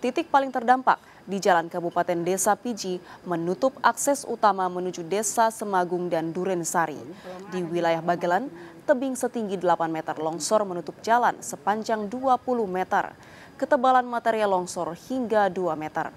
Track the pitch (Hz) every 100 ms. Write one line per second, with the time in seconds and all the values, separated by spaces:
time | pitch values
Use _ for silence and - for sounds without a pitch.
0 | 247 349 320 277 269 254 233 254 254 165
1 | - - - 196 190 175 165 180 170 175
2 | 175 170 170 185 214 202 247 208 190 180
3 | - - - 170 170 180 269 269 - 233
4 | - 277 - 233 214 190 185 180 180 180
5 | 165 190 220 - 226 220 214 190 180 175
6 | 175 165 160 165 185 185 165 185 160 147
7 | - 185 185 185 196 185 170 170 170 165
8 | 165 175 180 175 269 320 - - - 285
9 | 269 247 247 240 214 190 175 170 165 160
10 | 156 151 156 165 147 214 202 175 170 175
11 | - 233 226 - - - - 214 214 226
12 | 208 240 262 247 - 247 208 180 185 196
13 | - - - - - - 269 294 254 254
14 | 247 240 226 220 208 190 180 - 160 170
15 | - 262 233 214 196 180 180 156 156 160
16 | 156